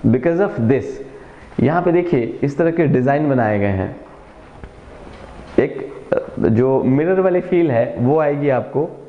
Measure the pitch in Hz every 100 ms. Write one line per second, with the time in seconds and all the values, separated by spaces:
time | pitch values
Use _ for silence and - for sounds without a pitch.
0 | - 127 170 170 202 - 113 135 - -
1 | - - - - - - 123 170 175 170
2 | 175 135 117 - 143 143 165 165 151 127
3 | 123 147 151 131 110 104 101 95 92 -
4 | - - - - - - - - - -
5 | - - - - - - 139 - - -
6 | - - - - 90 110 127 135 123 135
7 | 165 190 185 180 180 180 165 117 123 -
8 | 120 156 151 143 143 123 104 131 160 -